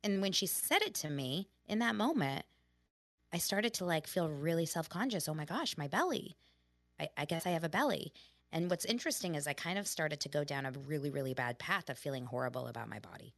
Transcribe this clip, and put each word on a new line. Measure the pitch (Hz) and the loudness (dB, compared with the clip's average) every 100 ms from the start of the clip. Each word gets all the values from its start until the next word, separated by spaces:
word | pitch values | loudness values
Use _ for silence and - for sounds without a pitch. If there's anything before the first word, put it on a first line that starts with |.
And | - 196 | 2 2
when | 196 | 4
she | 190 185 | 2 2
said | - - 349 | 0 4 4
it | 415 - | 4 0
to | 156 | -2
me | 143 131 147 196 _ - | -2 0 -2 -4 _ -4
in | 214 | 2
that | 233 220 | 2 4
moment, | 226 320 139 135 - _ _ _ _ _ _ _ _ | 2 4 2 0 -6 _ _ _ _ _ _ _ _
I | 175 | -2
started | - 196 233 233 | 0 2 2 0
to, | 180 | 2
like, | 160 - | 2 2
feel | - 165 | 0 0
really | 147 151 165 165 | 0 2 2 2
self-conscious. | 170 160 175 254 208 147 | 0 -2 -2 0 0 -2
"Oh | |
my | 156 147 | -4 -2
gosh, | 202 320 - | -2 -2 -2
my | 143 | 0
belly. | 170 359 302 - - _ _ _ _ _ _ | 2 2 0 -4 -14 _ _ _ _ _ _
I, | 147 - | -6 -4
I | 147 | -2
guess | 165 180 | 0 2
I | |
have | 170 | 2
a | 165 | 2
belly." | 170 285 80 - - - _ _ | 2 2 2 -4 -10 -20 _ _
And | 165 175 | -2 2
what's | 175 - | 0 0
interesting | 233 330 277 185 | 0 0 -2 0
is | 156 143 | -2 -2
I | |
kind | 139 165 190 | -2 -2 -2
of | 196 | -2
started | - 156 147 | 0 0 0
to | - | -2
go | 147 | 0
down | 143 139 135 | 0 -2 -2
a | |
really, | 131 139 151 143 | -6 -4 -2 0
really | 139 135 | 0 0
bad | 127 123 120 | 0 0 -2
path | - 190 - | 0 0 0
of | 131 | -6
feeling | - 135 123 | -4 -4 -2
horrible | 123 127 123 123 | -2 0 -2 -4
about | 117 113 | -6 -6
my | 107 | -8
body | 107 - - | -12 -16 -16